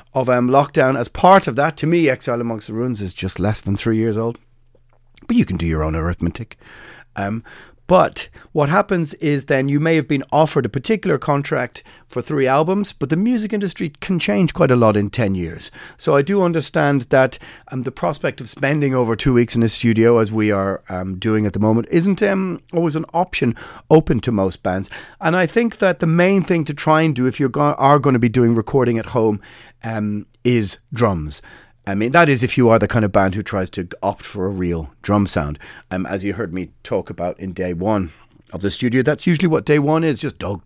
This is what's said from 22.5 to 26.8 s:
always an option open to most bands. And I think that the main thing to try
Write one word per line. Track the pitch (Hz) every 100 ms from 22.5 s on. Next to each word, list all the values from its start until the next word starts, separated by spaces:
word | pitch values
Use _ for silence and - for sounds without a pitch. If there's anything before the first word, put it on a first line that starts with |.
| 170 -
always | 175 170 151
an | 156
option | 165 180 - 127 - - - -
open | 160 - 127
to | -
most | 107 95 -
bands. | 98 92 92 - - -
And | 165 175
I | 170
think | 233 233 -
that | 190 175
the | 165
main | 165 180 196
thing | - 170 151
to |
try | 143